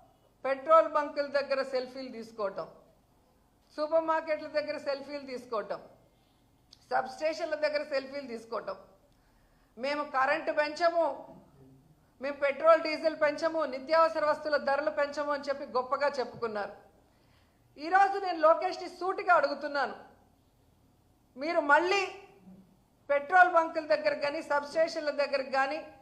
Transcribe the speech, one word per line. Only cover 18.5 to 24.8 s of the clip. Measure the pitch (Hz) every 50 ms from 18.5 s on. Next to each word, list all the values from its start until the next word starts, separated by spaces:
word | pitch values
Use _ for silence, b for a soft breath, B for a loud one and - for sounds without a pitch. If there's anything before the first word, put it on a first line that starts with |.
| 320 311 359 370 339 - 370 320
సూటిగా | - - 349 370 370 392 403 349 349
అడుగుతున్నాను, | 311 277 285 285 - 294 294 285 285 262 220 - - - - - _ _ _ _ _ _ _ _ _ _ _ _ _ _ _ _ _ _ _ _ _ _ _ -
మీరు | 247 277 320 349 339
మళ్ళీ | 302 285 285 311 339 359 392 403 381 370 - - - - - - - - - - - _ _ _ _ _ _ _ _ -
పెట్రోల్ | 285 285 285 - 370 359 359 359 349
బంకుల | 330 320 320 330 330 302
దగ్గర | 302 311 294 302 294 285
కానీ, | 262 277 285 294 330 311
సబ్ | - 285 285 277
స్టేషన్ల | 285 - 320